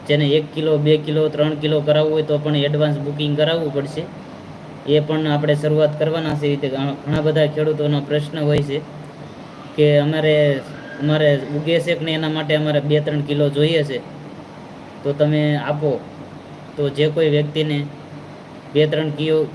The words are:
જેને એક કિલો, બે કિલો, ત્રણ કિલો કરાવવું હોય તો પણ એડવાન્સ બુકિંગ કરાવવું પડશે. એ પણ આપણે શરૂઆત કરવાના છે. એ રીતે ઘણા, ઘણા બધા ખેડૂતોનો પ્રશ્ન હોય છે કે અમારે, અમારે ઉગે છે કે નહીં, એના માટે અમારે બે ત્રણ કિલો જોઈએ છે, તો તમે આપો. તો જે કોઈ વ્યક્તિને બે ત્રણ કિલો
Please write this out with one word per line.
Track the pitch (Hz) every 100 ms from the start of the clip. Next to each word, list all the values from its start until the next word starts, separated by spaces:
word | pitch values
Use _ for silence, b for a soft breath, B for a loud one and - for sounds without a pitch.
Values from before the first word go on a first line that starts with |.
જેને | - 147 143 151
એક | 147
કિલો, | 147 156 151
બે | 147 151
કિલો, | 151 151 156
ત્રણ | - 151 147
કિલો | 151 151
કરાવવું | 147 151 156
હોય | 156
તો | 151 147
પણ | 147 147 143
એડવાન્સ | 147 151 139
બુકિંગ | 139 147 147 147
કરાવવું | 151 170 156
પડશે. | 143 143 156 175 - - - - - - - -
એ | 151
પણ | 151 156 156
આપણે | 147 147 147
શરૂઆત | 151 151 151 -
કરવાના | 156 160 160 147
છે. | 147
એ |
રીતે | 143 139
ઘણા, | 135 139 139
ઘણા | 143 160 151
બધા | 156 151
ખેડૂતોનો | 147 156 151 147 147 143
પ્રશ્ન | 147 147 165
હોય | 147 143
છે | 143 143 - - - - - - - - - -
કે | 147 147
અમારે, | 147 156 156 151 147 135 - - - -
અમારે | 147 151 151 139 135 147
ઉગે | 151 170
છે | 175 160
કે |
નહીં, | 160 156
એના | 156 156
માટે | 151 151
અમારે | 151 147
બે | 147 147
ત્રણ | 151 147 143
કિલો | 147 143
જોઈએ | 143 151 165
છે, | 143 123 - - - - - - - - - -
તો | 143
તમે | 143 151 151 151 147 123
આપો. | 151 151 123 - - - - - - - -
તો | 143
જે | 139 151
કોઈ | 156 160
વ્યક્તિને | 147 147 156 156 147 143 - - - - - - - -
બે | 143 151
ત્રણ | 156 156 147
કિલો | 156 156 143